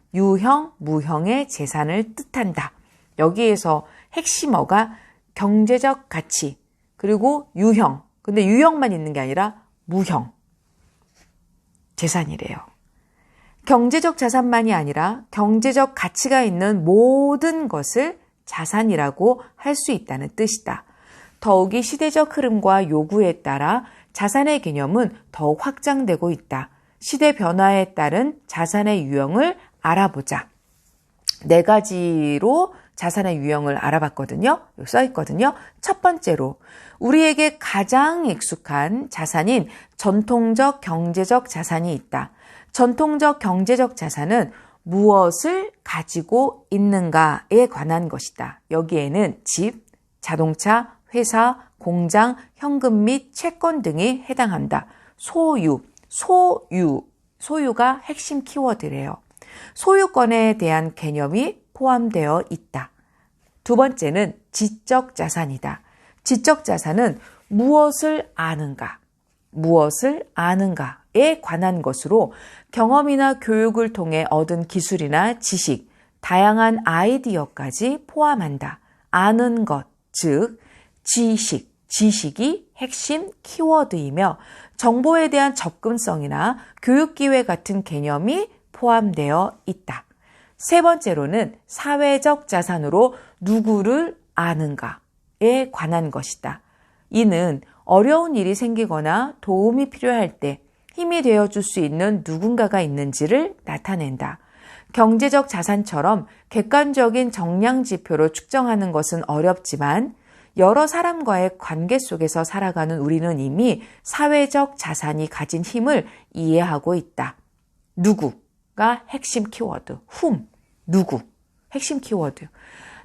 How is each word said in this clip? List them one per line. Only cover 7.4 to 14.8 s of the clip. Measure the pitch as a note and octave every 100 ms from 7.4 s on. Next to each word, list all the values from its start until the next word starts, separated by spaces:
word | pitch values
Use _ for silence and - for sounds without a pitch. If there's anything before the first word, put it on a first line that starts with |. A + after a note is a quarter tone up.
| C#4+ E3+
유형. | G#3+ G#3+ E3+ C3+ - _
근데 | - G#3
유형만 | G3 A#3 D#4+ D#4+ A#3+
있는 | F3 D#3
게 | C#3+
아니라 | C3 C#3+ G#3 - _ _ -
무형. | F3+ F3+ D3+ A#2 - _ _ _ _ _ _ _ _ _ _ _ _ _ _ _ -
재산이래요. | E3 F3 D3 D3+ - - - _ _ _ _ _ _ _ _ _ -
경제적 | B3+ A#3+ D#4+ E4 D#4+
자산만이 | B3+ B3+ B3 A#3 A3+
아니라 | F3+